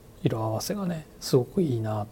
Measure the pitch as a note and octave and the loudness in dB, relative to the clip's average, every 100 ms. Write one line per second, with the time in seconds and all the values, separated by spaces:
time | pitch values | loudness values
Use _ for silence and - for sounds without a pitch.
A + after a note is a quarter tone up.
0 | - - D#3+ A2+ A2 A2+ - G3+ F#3 D#3+ | -20 -2 0 0 0 -2 -2 -2 -2 -4
1 | - - - C3+ A#2+ - E3 A#2 A2 G#2+ | -10 -12 2 2 4 0 2 2 0 -2
2 | G#2 | -4